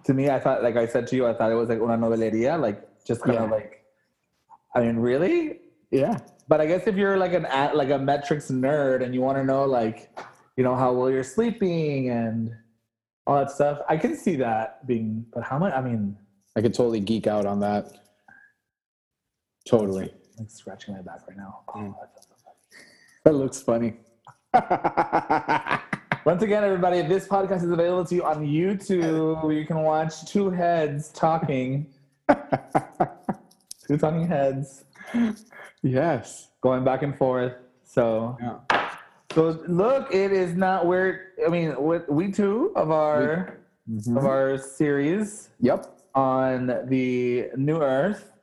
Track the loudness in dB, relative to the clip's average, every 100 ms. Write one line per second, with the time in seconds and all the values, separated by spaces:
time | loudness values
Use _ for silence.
0 | 2 2 2 2 0 2 2 2 2 0
1 | 0 0 0 2 2 2 0 0 2 2
2 | 2 2 0 2 0 2 0 -2 -12 _
3 | -6 -2 0 0 0 -2 -4 -20 _ _
4 | _ _ _ _ _ -20 _ 0 0 2
5 | 2 2 2 0 -2 -10 -20 _ _ 0
6 | 2 -2 -8 _ 2 2 4 0 0 0
7 | 2 2 2 0 0 0 2 2 2 0
8 | 2 0 0 -4 -2 -2 0 2 2 0
9 | 0 0 0 0 2 2 2 2 0 -4
10 | -16 -18 -20 -20 _ 0 0 2 2 2
11 | 2 0 -2 0 0 0 0 0 0 0
12 | -2 -2 -2 -2 -6 -10 _ _ _ _
13 | _ _ 0 2 0 0 0 0 -2 0
14 | 0 0 -2 0 0 0 -4 -8 -4 -2
15 | -2 -6 -8 -10 -4 -2 0 0 -2 -2
16 | -4 -6 _ _ _ 0 2 2 2 2
17 | 0 0 0 0 0 0 0 -2 -4 -18
18 | _ _ -20 -20 -20 _ _ _ _ _
19 | _ _ _ _ _ _ 0 2 2 -2
20 | -6 -12 _ -16 -16 -16 -20 -18 -16 -14
21 | -14 -18 -20 -18 -18 -18 -16 -12 -12 -12
22 | -20 -20 _ _ -20 _ _ -20 -20 _
23 | _ _ 2 2 -2 -4 -2 0 0 -6
24 | _ _ -20 _ _ 0 2 -2 0 0
25 | 0 -2 0 -2 2 -2 0 -6 -6 -12
26 | -6 -2 0 2 2 2 2 2 2 0
27 | 0 -2 0 -2 0 -2 0 0 2 0
28 | 0 -2 0 -2 0 0 0 -2 -2 0
29 | 2 0 0 0 -2 -2 -2 -2 0 0
30 | -2 -6 -4 -2 0 0 2 2 0 -4
31 | -8 0 2 2 0 -2 -2 -4 -6 _
32 | _ _ 0 0 0 -6 -2 -4 -4 -4
33 | -4 -4 -8 -8 -12 _ _ -18 -4 0
34 | 2 0 0 2 0 -2 -8 -14 _ -20
35 | -6 0 0 -2 -16 -20 -20 _ 0 2
36 | 2 -2 -6 -18 -20 _ 2 2 0 0
37 | -2 0 0 2 -2 -6 -20 _ _ 0
38 | 2 2 -2 -6 -10 -10 -2 -2 0 -10
39 | -20 _ _ 2 2 0 -2 2 4 2
40 | 0 0 2 2 0 0 0 2 2 2
41 | 0 -2 -12 -2 0 2 -2 -2 0 0
42 | 0 0 0 0 0 2 0 0 2 2
43 | 2 2 0 -2 -6 -12 _ _ -8 -6
44 | -2 0 2 2 2 -2 -6 -2 0 2
45 | 0 0 -4 -8 -20 _ 0 0 -4 -20
46 | _ 0 2 2 0 0 -2 -2 0 0
47 | 0 0 0 -2 -4 -2 0 2 2 2
48 | 0 -4 -12 _